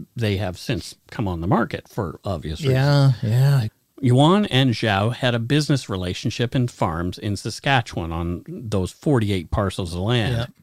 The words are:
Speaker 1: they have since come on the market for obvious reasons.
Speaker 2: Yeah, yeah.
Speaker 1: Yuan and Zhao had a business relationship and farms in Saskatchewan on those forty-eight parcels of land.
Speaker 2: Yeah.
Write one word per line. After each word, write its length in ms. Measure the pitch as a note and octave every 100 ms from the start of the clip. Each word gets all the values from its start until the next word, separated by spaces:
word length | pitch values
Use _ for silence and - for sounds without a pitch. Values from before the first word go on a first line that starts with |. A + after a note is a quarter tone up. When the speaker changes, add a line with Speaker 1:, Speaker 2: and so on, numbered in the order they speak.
| -
Speaker 1:
they 220 | - A2 F#2+
have 220 | F#2 F2+
since 380 | - G#2 - - _
come 200 | - G2
on 100 | E2+
the 80 | E2+
market 400 | F3+ - - -
for 320 | - F2+ - -
obvious 340 | F2 D2+ D#2
reasons. 160 | C3+ C3
Speaker 2:
Yeah, 360 | C#3 C#3+ C#3 C3
yeah. 440 | A2+ A#2+ C#3 C#3 A2 - _ -
Speaker 1:
Yuan 440 | B2 B2 D3 G3 G#3
and 240 | C3 C3
Zhao 420 | G#2+ A2+ G2 G#2+
had 200 | A#2+ B2+
a 60 | A#2+
business 480 | A#2 C#3+ D3 C#3 -
relationship 680 | G2 F2+ F#2 A2+ - A#2
and 160 | C#3 B2
farms 480 | - G#2+ D#2+ F2+ -
in 200 | G2+ G2+
Saskatchewan 720 | - - - C3+ - - E2
on 320 | E2 E2+ F2 -
those 460 | E3+ A2+ G#2 F2+
forty-eight 600 | - - C3+ G#2 G2 D#2
parcels 420 | - G2 - F2+
of 80 | F2
land. 340 | G2 B2 G#2 A#2
Speaker 2:
Yeah. 100 | A#2+ -